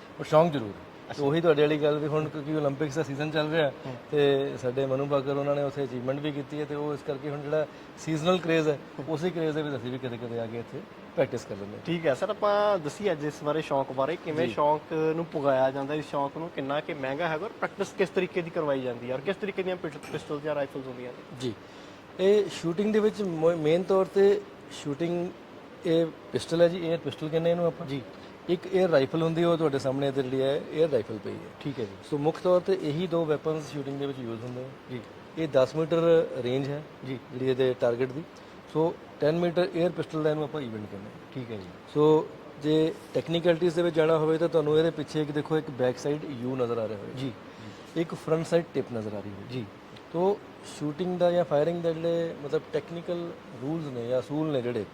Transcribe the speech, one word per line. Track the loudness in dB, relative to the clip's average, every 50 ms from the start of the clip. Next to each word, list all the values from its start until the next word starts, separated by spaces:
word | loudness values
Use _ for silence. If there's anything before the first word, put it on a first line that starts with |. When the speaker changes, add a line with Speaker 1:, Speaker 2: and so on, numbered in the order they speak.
| -18 -16 -12 -12
Speaker 1:
ਪਰ | 0
ਸ਼ੌਂਕ | 6 8 8 8 8 4
ਜ਼ਰੂਰ | 0 -2 -4
ਹੈ। | -6 -10 -14 -16 -18 -16 -14 -10
Speaker 2:
ਅੱਛਾ। | -4 0 2
Speaker 1:
ਉਹੀ | 2 2 6
ਤੁਹਾਡੇ | 6 6 8 8
ਵਾਲੀ | 6 6 4 4
ਗੱਲ | 4 2 2 2
ਵੀ | 0 0
ਹੁਣ | 0 0 0 -2
ਕਿਉਂਕਿ | -4 -6 -4 -2 0 0
올림픽ਸ | 2 0 2 0 -2 0 0
ਦਾ | -2 -2
ਸੀਜ਼ਨ | -2 -2 -4 -4 -2
ਚੱਲ | 0 0 0 2
ਰਿਹਾ | 2 2 2 2
Speaker 2:
ਹੂੰ। | 0 -4 -8 -10 -10 -10 -8 -2
Speaker 1:
ਤੇ | 2 4 6 6 6 4 2 0 -4 -4
ਸਾਡੇ | -4 -2 0 0 0
ਮਨੂ | 2 2 0 2
ਭਾਕਰ | 2 2 2 2 0 0 0
ਉਹਨਾਂ | 0 0 0
ਨੇ | 0 0
ਉੱਥੇ | -2 -2 -2 -4
ਅਚੀਵਮੈਂਟ | -4 -4 -4 -2 -2 -2 -2
ਵੀ | -2 -4
ਕੀਤੀ | -4 -4 -6 -6 -6 -6
ਹੈ | -6
ਤੇ | -4 -4
ਉਹ | -4 -4 -4 -4
ਇਸ | -6 -6 -6
ਕਰਕੇ | -6 -6 -6 -6
ਹੁਣ | -6 -6
ਜਿਹੜਾ | -4 -2 0 0 0 -2 -6 -12 -18 -18 -16 -10
ਸੀਜ਼ਨਲ | -4 -2 -2 2 2 2 2 2
ਕਰੇਜ਼ | 2 2 4 4 4 4
ਹੈ, | 2 0 -4 -10 -12 -10
Speaker 2:
ਹੂੰ। | -6 -4
Speaker 1:
ਉਸੇ | -4 -2 -2 -2
ਕਰੇਜ਼ | -2 0 0 0 0
ਦੇ | -2
ਵਿੱਚ | -2 -4 -4
ਅਸੀਂ | -6 -6 -6
ਵੀ | -6 -6
ਕਦੇ-ਕਦੇ | -6 -6 -8 -8 -8 -6 -4 -4
ਆ | -4
ਕੇ | -4 -6 -8
ਇੱਥੇ | -8 -8 -10 -12 -12 -14 -16 -18 -18 -6 0
ਪ੍ਰੈਕਟਿਸ | 0 0 0 0 -4
ਕਰ | -6 -8 -10
ਲੈਂਦੇ | -10 -10 -10
ਹਾਂ। | -12 -8 -6
Speaker 2:
ਠੀਕ | -4 -4 0 2
ਹੈ | 2 2
ਸਰ, | 2 0 -2
ਆਪਾਂ | -2 0 2 2 4 4 4 4 2 2
ਦੱਸੀਏ | 0 -4 -6 -2 -2 0
ਅੱਜ | 0 0 -2
ਇਸ | -4 -6 -4 -2
ਬਾਰੇ, | -2 0 0
ਸ਼ੌਂਕ | 0 0 0 0 0 0
ਬਾਰੇ, | -2 -2 0 0 -2
ਕਿਵੇਂ | -4 -4 -4 -2 0 0 0
Speaker 1:
ਜੀ। | 2
Speaker 2:
ਸ਼ੌਂਕ | 2 4 4 4 2 0 -2 -2 0 2 2 2
ਨੂੰ | 0 -2
ਪੁਗਾਇਆ | -4 -4 0 2 2 4 4 4 2
ਜਾਂਦਾ, | 2 0 -2 -2 -4
ਇਸ | -4 -4 -4
ਸ਼ੌਂਕ | -2 -2 -2 -2 -4 -6
ਨੂੰ | -8 -8 -6
ਕਿੰਨਾ | -6 -4 -2 -2 -2
ਕਿ | -4 -4 -6
ਮਹਿੰਗਾ | -6 -4 -4 -2 -2 -2 -2
ਹੈਗਾ | -2 -2 -4
ਔਰ | -6
ਪ੍ਰੈਕਟਿਸ | -6 -6 -6 -6 -4 -4 -6 -4 0 0
ਕਿਸ | 0 0
ਤਰੀਕੇ | 2 0 0 0 0 -4
ਦੀ | -4 -2
ਕਰਵਾਈ | -2 -2 0 0 0 0
ਜਾਂਦੀ | 0 -2 -4 -4 -4 -4
ਹੈ | -4
ਔਰ | -4
ਕਿਸ | -2 -4 -4
ਤਰੀਕੇ | -4 -4 -4 -4 -4 -2
ਦੀਆਂ | -2 -4
ਪਿਸ-, | -4 -6 -8 -8 -10 -10 -10
ਪਿਸਟਲ | -8 -8 -6 -6 -6 -4
ਜਾਂ | -4 -2 -2
ਰਾਈਫਲਸ | -2 -2 -4 -4 -8 -8 -8
ਹੁੰਦੀਆਂ | -10 -10 -10 -12
ਨੇ? | -12 -14 -16 -16 -10 -6
Speaker 1:
ਜੀ, | -4 -4 -6 -6 -10 -18 -18 -18 -18 -18 -18 -18 -18 -12 -2 2
ਇਹ | 4 6 6 6 4 2
ਸ਼ੂਟਿੰਗ | -2 -4 -2 -2 0 0 2 2 4
ਦੇ | 4
ਵਿੱਚ | 4 4 2 0
ਮੋ-, | -2 -2 0 2 4 4 4 4
ਮੇਨ | 4 4 4 4 4
ਤੌਰ | 4 4 4 4
'ਤੇ | 4 4 6 6 8 6 4 0 -6 -14 -18 -18 -16
ਸ਼ੂਟਿੰਗ, | -14 -8 -6 -6 -4 -2 -2 -2 0 -2 -2 -4 -6 -12 -16 -20 -20 -20 -20 -20 -14 -4 0
ਇਹ | 2 4 4 4 2 -2 -8 -8 -6
ਪਿਸਟਲ | -4 -4 -2 0 4 6
ਹੈ | 6 6
ਜੀ, | 6 2 -2 -2
에ਅਰ | -2 -2
ਪਿਸਟਲ | -2 -6 -6 -6 -4 -2
ਕਹਿੰਦੇ | 0 2 2 2
ਇਹਨੂੰ | 2 2 2
ਆਪਾਂ। | 0 0 -2 -6 -6
Speaker 2:
ਜੀ। | -6 -6 -6 -10 -14 -16 -18 -18 -18 -8 -2 -2
Speaker 1:
ਇੱਕ | -2 -2 0
에ਅਰ | 0 2 4 4 6
ਰਾਈਫਲ | 6 6 6 4 2 2
ਹੁੰਦੀ | 0 2 2 2
ਹੈ, | 4 4
ਉਹ | 4 4
ਤੁਹਾਡੇ | 4 2 2 2
ਸਾਹਮਣੇ | 0 0 0 0 0 0
ਇੱਧਰ | 0 0
ਜਿਹੜੀ | 0 0 0 2
ਹੈ, | 2 2 2 0 -2 -2 0 2
에ਅਰ | 2 4
ਰਾਈਫਲ | 4 2 0 -2 -6 -8 -8
ਪਈ | -8
ਹੈ। | -8 -8 -10 -12 -14 -8
Speaker 2:
ਠੀਕ | -8 -6 -4 -4
ਹੈ | -6
ਜੀ। | -6 -8 -12 -8 -4
Speaker 1:
ਸੋ | -4 0
ਮੁੱਖ | 0 0 0 2 2
ਤੌਰ | 4 4 4
'ਤੇ | 4 2 0 0
ਇਹੀ | 0 -2 -2 -2 -2 0
ਦੋ | 0 0 2
ਵੈਪਨਸ | 2 0 0 0 -2 -2 -2 -4 -6
ਸ਼ੂਟਿੰਗ | -8 -6 -6 -6 -4 -4
ਦੇ | -4
ਵਿੱਚ | -4 -4 -6
ਯੂਜ਼ | -6 -6 -6 -6 -8
ਹੁੰਦੇ | -8 -8 -8
ਆ। | -10 -10 -12 -14 -12 -10
Speaker 2:
ਜੀ। | -10 -10 -10 -12 -16 -18 -18 -12 -6 -4
Speaker 1:
ਇਹ | -2 2
ਦਸ | 6 6 6 6 4
ਮੀਟਰ | 0 0 2 4 4 6 8 8 8 6 4 0 -2 -2
ਰੇਂਜ | 0 0 0 0 -2
ਹੈ, | -4 -6 -8 -12 -14 -12 -10
Speaker 2:
ਜੀ। | -8 -8 -8 -8 -10 -6
Speaker 1:
ਜਿਹੜੀ | 0 2 2
ਇਹਦੇ | 4 4 4 4 4 4
ਟਾਰਗੇਟ | 2 2 2 2 0 0
ਦੀ। | -2 -4 -10 -10 -14 -20 -20 -20 -20 -20 -12 -4 0
ਸੋ | 2 2 2 0 -4 -10 -18 -4 0
ਟੈਨ | 2 2 2 2
ਮੀਟਰ | 2 2 2 2 0 2 2 2
에ਅਰ | 2 2
ਪਿਸਟਲ | 0 -2 -6 -4 -2 0 0
ਦਾ | 2
ਇਹਨੂੰ | 2 0 -2
ਆਪਾਂ | -4 -4 -6
ਇਵੈਂਟ | -6 -6 -6 -8 -8 -10
ਕਹਿੰਦੇ | -10 -12 -12 -14
ਹਾਂ। | -16 -16 -16 -14 -12
Speaker 2:
ਠੀਕ | -10 -10 -8
ਹੈ | -10 -10
ਜੀ। | -10 -12 -16 -18 -14 -2 2
Speaker 1:
ਸੋ | 6 8 8 8 6 4 0 -6 -14 -16 -18 -12 -4 0
ਜੇ | 2 4 4 4 2 0 -4 -10 -4 -2
ਟੈਕਨੀਕੈਲਿਟੀਜ਼ | -2 -2 0 0 2 4 4 4 4 4 2 2
ਦੇ | 2
ਵਿੱਚ | 2 2 4
ਜਾਣਾ | 4 6 6 6 4
ਹੋਵੇ | 4 4 4 4
ਤਾਂ | 2 4
ਤੁਹਾਨੂੰ | 4 4 4 6 6 6
ਇਹਦੇ | 4 4
ਪਿੱਛੇ | 2 -2 -6 -4 -2 -2
ਇੱਕ | -2 0
ਦੇਖੋ, | 0 -2 -2 0 0 0
ਇੱਕ | 0 -2
ਬੈਕ | -2 0 2 2 2 0
ਸਾਈਡ | -2 -2 -2 -2 -4
ਯੂ | -8 -8 -6 -4 -4 -2
ਨਜ਼ਰ | 0 0 0 0 -2
ਆ | -2 -2
ਰਿਹਾ | -4 -6
ਹੋਵੇਗਾ। | -8 -10 -8 -6
Speaker 2:
ਜੀ। | -6 -6 -6 -10 -14 -18 -16 -16 -16 -16 -16 -16 -16 -6 -4
Speaker 1:
ਇੱਕ | -4 -2 -2 -4
ਫਰੰਟ | -8 -2 0 0 0 2
ਸਾਈਡ | 2 0 0 0 0 -4
ਟਿਪ | -4 -4 -4 -4
ਨਜ਼ਰ | -6 -6 -6 -6
ਆ | -8
ਰਹੀ | -8 -10
ਹੋਵੇਗੀ। | -10 -12 -12 -10 -8 -8
Speaker 2:
ਜੀ। | -8 -10 -12 -16 -18 -18 -18 -18 -14 -6 -2
Speaker 1:
ਤੋ | 0 2 2 2 0 -4 -12 -18 -18 -16 -16 -10 -6
ਸ਼ੂਟਿੰਗ | -6 -4 -4 -2 -2 -2 0 2
ਦਾ | 2 4
ਜਾਂ | 4 4 2
ਫਾਇਰਿੰਗ | 4 4 4 4 2 2 0 0
ਦਾ | -2
ਜਿਹੜੇ | -2 0 0 0 0 0 0 -2 -4 -8 -4
ਮਤਲਬ | -2 -2 -2 -2 -2 -4
ਟੈਕਨੀਕਲ | -4 -4 -6 -8 -8 -6 -4 -4 -4 -4 -6 -10 -12 -14 -16 -12 -8 -4
ਰੂਲਸ | -4 -2 -2 -4
ਨੇ | -6 -6 -6 -2 0
ਜਾਂ | 0 0
ਅਸੂਲ | 0 0 -2 -2 0 0
ਨੇ | 0 0
ਜਿਹੜੇ, | 0 0 -2 -2 -4 -6